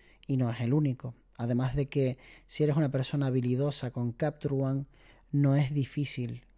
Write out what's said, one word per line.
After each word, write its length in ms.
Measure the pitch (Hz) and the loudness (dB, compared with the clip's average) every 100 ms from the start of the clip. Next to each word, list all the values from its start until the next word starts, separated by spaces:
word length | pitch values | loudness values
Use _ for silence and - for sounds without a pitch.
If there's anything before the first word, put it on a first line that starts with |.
| - - - | -20 -16 -4
y 120 | 131 | 0
no 140 | 120 | 0
es 80 | 117 | 0
el 140 | 117 | 0
único. 420 | 147 143 123 123 - _ - | 2 2 -2 -8 -14 _ -6
Además 380 | 117 123 127 135 | -2 0 0 -2
de 120 | 139 | 0
que 300 | 143 131 123 - - - | 0 0 -2 -12 -20 -10
si 160 | - | 0
eres 140 | 151 147 | 2 2
una 120 | 143 | 2
persona 380 | 135 120 143 135 | 0 -2 0 0
habilidosa 640 | 127 123 123 143 - 123 | 0 0 0 0 -2 -6
con 200 | 123 120 | -4 -4
Capture 440 | 117 151 147 143 135 | -2 -4 -2 -2 0
One, 300 | 135 135 139 - - - - | 0 -2 -4 -14 -20 -20 -2
no 240 | 143 143 139 | 2 4 4
es 160 | 135 | 2
difícil 760 | 147 127 - 139 - 120 120 - | 0 -2 -2 -4 -4 -6 -8 -14